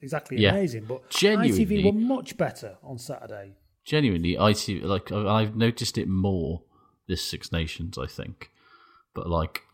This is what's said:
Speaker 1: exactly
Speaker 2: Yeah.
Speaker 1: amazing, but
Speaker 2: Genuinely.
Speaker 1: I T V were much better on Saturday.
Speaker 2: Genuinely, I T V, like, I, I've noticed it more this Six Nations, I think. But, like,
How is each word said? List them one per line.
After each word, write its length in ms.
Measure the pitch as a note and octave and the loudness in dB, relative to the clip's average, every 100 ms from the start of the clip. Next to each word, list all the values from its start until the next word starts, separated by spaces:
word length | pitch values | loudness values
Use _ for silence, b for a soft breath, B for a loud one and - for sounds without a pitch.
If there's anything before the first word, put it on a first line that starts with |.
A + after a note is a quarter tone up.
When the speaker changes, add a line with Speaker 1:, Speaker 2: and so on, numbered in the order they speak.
Speaker 1:
exactly 380 | C3+ D3+ - B2+ | -8 -6 -4 4
Speaker 2:
Yeah. 100 | G2+ | 4
Speaker 1:
amazing, 340 | G2 F3+ A2+ G#2+ | 4 0 -2 -8
but 240 | B2+ - | -10 -4
Speaker 2:
Genuinely. 420 | - G3 G#3+ A#3 | 2 4 4 4
Speaker 1:
I 20 | G#2 | 4
T 80 | |
V 200 | G3 G#3 | 4 4
were 80 | G3 | 4
much 440 | G#3 A#3+ C4 - - | 4 2 0 -4 -4
better 420 | C#3+ - G#2+ F2 | -4 -4 -16 -16
on 160 | C#3 B2 | -14 -14
Saturday. 580 | - B2+ A2 G#2+ G2 F#2+ _ _ | -10 -12 -12 -16 -16 -20 _ _
Speaker 2:
Genuinely, 540 | - D3+ C3+ E2+ E2+ - | -2 2 2 2 2 4
I 140 | G#2 | 4
T 240 | G#2 - F#2 | 4 -2 -4
V, 60 | F2+ | -2
like, 260 | G2+ - | -2 -2
I, 140 | G#2 G#2 | -4 0
I've 280 | A2 A2 A2 | 2 2 2
noticed 420 | A#2 A#2 A2+ A#2 | 0 0 -4 -4
it 100 | - | 0
more 540 | F#2+ G2 F#2 D#2+ E2+ _ b b b - | 2 2 0 -2 -6 _ b b b -6
this 120 | F2+ | -4
Six 280 | - - - | -4 -8 -6
Nations, 480 | E2 D#2+ - F2+ - | -4 -4 -6 -10 -8
I 80 | - | -10
think. 440 | - - - - b b b b b b | -10 -12 -14 -20 b b b b b b
But, 160 | - F2 | -10 -2
like, 340 | E2 D#2+ - _ | 0 -2 -6 _